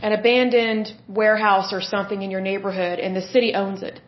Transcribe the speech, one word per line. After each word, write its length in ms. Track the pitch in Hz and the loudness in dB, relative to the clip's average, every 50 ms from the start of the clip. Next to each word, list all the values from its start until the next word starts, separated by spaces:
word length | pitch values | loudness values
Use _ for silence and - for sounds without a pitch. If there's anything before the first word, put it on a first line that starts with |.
an 120 | - 214 214 214 | -2 -2 0 2
abandoned 760 | 220 233 240 254 254 247 247 233 233 226 220 220 214 - - - - | 2 4 4 4 2 4 4 2 2 2 0 -2 -4 -6 -10 -18 -14
warehouse 640 | - 190 214 214 214 214 214 214 208 196 190 190 - 208 | -6 -2 2 4 4 4 4 4 4 4 4 2 -2 -6
or 80 | 185 | -6
something 400 | 185 - 214 202 190 196 208 196 | -6 -4 -2 -2 -2 -2 -4 -6
in 80 | 196 196 | -6 -4
your 100 | 190 190 | -4 -4
neighborhood, 580 | 190 190 196 196 196 196 190 190 180 175 175 - | -2 -2 -4 -2 -4 -4 -2 -2 -2 -2 -2 -4
and 160 | - 190 185 | -4 -4 -4
the 120 | 190 185 - - | -4 -4 2 2
city 200 | 254 233 226 - | 2 4 4 2
owns 280 | 196 196 196 196 190 | 0 -2 -2 -4 -6
it. 180 | 190 - - - - | -8 -10 -12 -14 -20